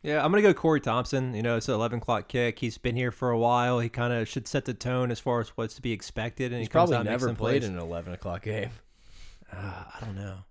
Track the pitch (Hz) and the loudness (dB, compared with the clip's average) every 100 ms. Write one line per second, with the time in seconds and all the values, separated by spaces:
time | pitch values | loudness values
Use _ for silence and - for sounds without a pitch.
0 | - 151 147 208 208 - 165 151 127 117 | -2 2 4 6 6 6 4 4 2 0
1 | 123 139 127 110 117 117 123 110 113 120 | 0 -2 -2 -2 0 0 0 0 0 -2
2 | - 110 - 123 120 - 120 - 123 120 | 0 -2 0 0 0 0 -4 -2 -2 0
3 | 123 - 127 117 117 120 123 123 117 123 | -2 0 0 4 4 4 4 2 0 -2
4 | 120 120 110 131 - 139 - 117 123 127 | 0 0 -2 -4 -2 -2 -2 -4 -2 0
5 | 123 113 - 120 107 - 113 - 123 104 | 0 0 0 0 0 -4 -6 -4 -4 -4
6 | - - 113 - 127 120 107 156 175 123 | -6 -6 -6 -4 -4 -2 2 4 6 4
7 | 107 123 123 107 110 135 110 90 82 85 | 2 0 0 0 2 2 0 -6 -6 -6
8 | 85 87 95 90 107 107 110 - - _ | -6 -8 -6 -6 -4 -6 -6 -10 -20 _
9 | - - - - - 92 98 90 90 - | -20 -18 -18 -18 -16 -10 -10 -10 -14 -12
10 | 113 98 101 95 - | -10 -8 -8 -12 -14